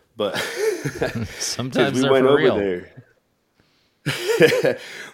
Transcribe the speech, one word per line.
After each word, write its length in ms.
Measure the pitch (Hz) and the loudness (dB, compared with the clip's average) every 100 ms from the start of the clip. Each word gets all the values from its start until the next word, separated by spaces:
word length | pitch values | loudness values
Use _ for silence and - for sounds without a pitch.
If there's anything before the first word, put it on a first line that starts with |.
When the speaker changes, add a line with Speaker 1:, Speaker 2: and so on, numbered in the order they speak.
| _ - | _ -6
Speaker 1:
but 180 | 104 | -4
<laughs> 480 | - - - 427 359 147 - | -4 -8 -4 -2 -2 -6 -4
'cause 300 | - 143 110 - | -6 -4 -8 -8
Speaker 2:
Sometimes 540 | - - 127 - - | -8 -6 -4 0 0
Speaker 1:
we 100 | 127 | 2
Speaker 2:
they're 80 | 135 | 2
Speaker 1:
went 120 | 135 | 4
Speaker 2:
for 60 | 131 | 6
Speaker 1:
over 60 | 143 | 6
Speaker 2:
real. 180 | 131 107 | 4 2
Speaker 1:
there. 360 | 101 90 95 - - _ _ _ _ _ _ _ _ _ - | 0 -4 -8 -20 -20 _ _ _ _ _ _ _ _ _ -8
<laughs> 720 | - 359 453 160 508 139 120 - - - | -6 -2 4 4 4 0 -2 -8 -16 -16